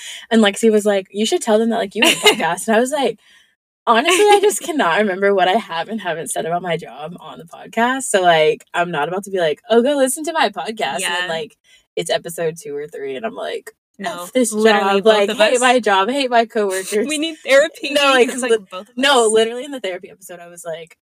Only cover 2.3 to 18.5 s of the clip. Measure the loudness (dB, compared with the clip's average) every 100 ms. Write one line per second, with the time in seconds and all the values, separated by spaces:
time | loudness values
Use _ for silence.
2.3 | 2 0 -4 0 0 0 0 -2 -4 _
3.3 | _ _ _ _ _ 0 2 4 4 6
4.3 | 6 4 0 -4 -2 0 2 0 2 2
5.3 | 4 2 2 -2 -8 -8 -8 -6 -8 -6
6.3 | -8 -4 -6 -4 -6 -8 -14 -14 -14 -18
7.3 | -20 -20 -20 -10 -2 -2 -2 0 2 6
8.3 | 6 4 2 _ -4 -2 -2 -4 -4 -6
9.3 | -2 -2 -2 0 2 4 2 0 -2 -4
10.3 | -2 -2 -2 -10 -6 -4 -4 -4 -4 -4
11.3 | -6 -8 _ _ _ _ -8 -4 -4 -4
12.3 | -6 -6 -6 -10 -10 -10 -10 -10 -8 -10
13.3 | -10 -10 -10 -12 -20 _ -12 -10 -10 -4
14.3 | -2 0 2 4 4 2 2 4 4 2
15.3 | 2 2 4 4 2 2 2 2 0 0
16.3 | 0 0 -2 -2 -2 -4 -2 -2 -2 -4
17.3 | -6 2 2 2 -2 -4 0 2 2 0
18.3 | -2 0